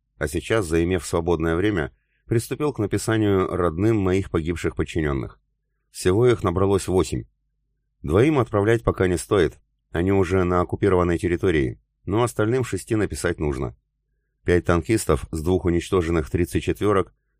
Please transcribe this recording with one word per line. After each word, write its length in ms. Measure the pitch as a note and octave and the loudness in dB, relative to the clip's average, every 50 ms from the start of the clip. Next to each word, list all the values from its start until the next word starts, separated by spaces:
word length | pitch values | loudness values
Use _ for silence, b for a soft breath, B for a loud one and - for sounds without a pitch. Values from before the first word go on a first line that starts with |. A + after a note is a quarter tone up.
| _ _ _ _ | _ _ _ _
А 100 | D#2 D2+ | -6 -4
сейчас, 360 | E2+ F2 - - A2+ A2+ G2 | -4 -6 -2 0 -2 -2 0
заимев 400 | D2+ E2 E2 E2+ F2+ F#2 F2 - | 0 0 2 2 2 0 -2 -2
свободное 520 | - - F2 E2+ F2 E2+ D2+ D#2+ E2 E2 | -2 -4 -2 0 0 0 0 0 -2 0
время, 360 | E2+ G2 G#2+ G#2 E2+ C#2+ C2 - _ _ _ _ _ _ | 0 0 0 0 -2 -4 -6 -10 _ _ _ _ _ _
приступил 460 | - A2+ A#2+ - - C3+ - D3+ D3 C3 | -4 -4 -4 -2 -4 -6 -4 -4 -4 -4
к 60 | - | -4
написанию 680 | G#2+ F#2+ - G2+ - - A2+ A2 G#2+ G2+ G2 F#2+ F#2 - | -4 -2 -2 -4 -2 -2 0 0 2 2 2 2 2 0
родным 480 | E2 F2+ F2 E2+ D#2 E2+ G2+ A2+ A#2 | -2 -2 -2 -2 0 0 0 0 2
моих 340 | G#2 F#2+ F#2 F#2 F#2+ F#2+ - | 2 2 2 0 0 0 -2
погибших 460 | - F2 D#2 E2 F2 E2 - E2 - | -4 -4 -2 -2 -4 -4 -4 -4 -4
подчинённых. 640 | - E2 - - E2+ D#2 D2 C#2 C2 A#1 - - - _ _ _ _ _ _ _ _ _ _ | -4 -6 -4 -2 -2 -2 0 -2 -2 -4 -8 -12 -18 _ _ _ _ _ _ _ _ _ _
Всего 380 | _ - - F#2 F#2 G#2+ B2 B2 | _ -2 0 0 2 4 4 2
их 160 | A#2 - - | 2 2 0
набралось 420 | F#2+ E2+ F#2 G2 G2 G2+ F#2 - | -2 0 2 2 2 2 0 0
восемь. 380 | - F#2 F#2 D#2+ - - B1 A1+ - _ _ _ _ _ _ _ _ _ _ _ _ _ _ - | 0 0 0 0 0 -2 -6 -8 -10 _ _ _ _ _ _ _ _ _ _ _ _ _ _ -6
Двоим 360 | C#2 D#2 G2+ B2+ D#3 D#3 C3+ | 0 2 4 4 4 4 2
отправлять 460 | A2+ - G#2+ G#2 G2 A2 A#2 A#2 - | 0 0 0 0 2 2 2 2 2
пока 240 | - F2 - G2 F2+ | 0 0 2 0 0
не 100 | F2+ D#2+ | 0 -2
стоит, 400 | - - A2 G2+ D#2+ C#2 - - _ _ _ _ _ _ | 0 0 2 4 4 2 0 -6 _ _ _ _ _ _
они 220 | - F2 F2 F#2+ G2 | -4 -2 0 2 2
уже 320 | G2 F#2+ E2 F#2 F#2+ F2+ | 2 2 2 2 2 2
на 160 | F2 F2 F2+ | 2 2 0
оккупированной 580 | F2+ - - - - G2+ F#2 F2+ F2 F2 F2 D#2+ | 0 0 -2 0 2 2 4 4 4 2 2 0
территории, 640 | - E2+ F2 E2 - F#2+ E2 D2+ C2+ B1 A#1 - _ _ _ _ _ | 0 0 -2 0 0 2 2 2 0 0 -4 -8 _ _ _ _ _
но 180 | - G2 A2 B2 | -2 0 0 0
остальным 400 | A#2 - - G#2+ G#2+ B2 C3 A#2+ | 0 0 -2 0 0 0 -2 -2
шести 320 | - - F2+ - - A2+ | -4 -6 -8 -4 -4 -2
написать 460 | G#2+ G2 E2+ - - - F2 E2+ - | -2 -2 -2 -4 -4 -4 -4 -2 -2
нужно. 360 | D#2+ D2 C2+ B1+ C2+ A#1 A#1 _ _ _ _ _ _ _ _ _ _ _ _ _ _ | -2 -4 -2 -4 -6 -8 -8 _ _ _ _ _ _ _ _ _ _ _ _ _ _
Пять 220 | - F2 F2 - | 0 2 2 2
танкистов 600 | - F2 E2+ - - A2+ G#2+ - - D#2+ D2 - - - | 2 0 0 2 0 -2 -2 2 0 0 0 0 -6 -8
с 100 | D#2+ D2 | -4 0
двух 220 | F2 F#2 F2+ - | 0 0 0 2
уничтоженных 680 | F2+ E2+ E2+ - - G2 F#2 E2 E2 E2+ D#2+ D#2 - | 0 0 0 0 0 0 0 0 0 0 -2 -2 -2
тридцать 320 | - E2+ F2 - - D#2+ - | -2 -2 -2 -2 -2 -4 -2
четвёрок, 500 | - E2 - F#2+ G#2 G2+ F#2+ F2 - _ _ _ _ _ _ | -2 -4 -2 0 0 0 0 0 -2 _ _ _ _ _ _